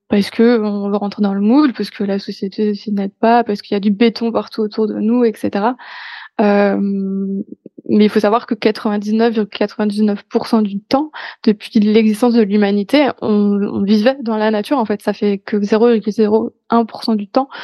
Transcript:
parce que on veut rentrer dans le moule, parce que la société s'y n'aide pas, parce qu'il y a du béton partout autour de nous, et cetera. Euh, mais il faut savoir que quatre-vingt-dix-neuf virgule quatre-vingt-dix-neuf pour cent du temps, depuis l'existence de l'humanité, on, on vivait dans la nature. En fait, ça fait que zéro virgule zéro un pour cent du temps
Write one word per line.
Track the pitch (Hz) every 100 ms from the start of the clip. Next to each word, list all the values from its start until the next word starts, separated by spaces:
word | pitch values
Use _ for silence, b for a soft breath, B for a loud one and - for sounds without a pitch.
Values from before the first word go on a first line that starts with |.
| -
parce | 208 190
que | - 233 240
on | 208 202 202
veut | 202
rentrer | 202 -
dans | 202
le | 196
moule, | 208 277 302
parce | 214 202
que | - 202
la | 196
société | - 196 196 - 214 202
s'y | -
n'aide | 202 196
pas, | - 226 240
parce | 233 202
qu'il | - 202
y |
a |
du | 208
béton | 202 233 220 233
partout | 214 208 -
autour | 214 220 214
de | 208
nous, | 214 240 233
et | 208
cetera. | 202 202 214 254 B B B B B -
Euh, | 208 202 202 202 202 196 196 196 196 196 - - - _ -
mais | 214 214
il |
faut | 214
savoir | 208 233 -
que | 233
quatre-vingt-dix-neuf | 220 214 220 208 208 220 233
virgule | 226 208
quatre-vingt-dix-neuf | - 208 - 208 208 208 202
pour | - 226 -
cent | 220
du | 208 202
temps, | - 269 302 - B B
depuis | - 208 - 226
l'existence | 208 214 214 208 247
de | 233
l'humanité, | 202 214 202 202 190 285 269 -
on, | - 208 202 202
on | 202 214
vivait | 196 214 233 277
dans | 226 214
la | 214
nature. | 214 208 277
En | 220
fait, | 208
ça | -
fait | 202 208 196
que | - 214
zéro | 202 214 240
virgule | 226 214
zéro | 202 208 220 233 _ -
un | 233 226
pour | -
cent | - 214
du | 202
temps | 262 269 B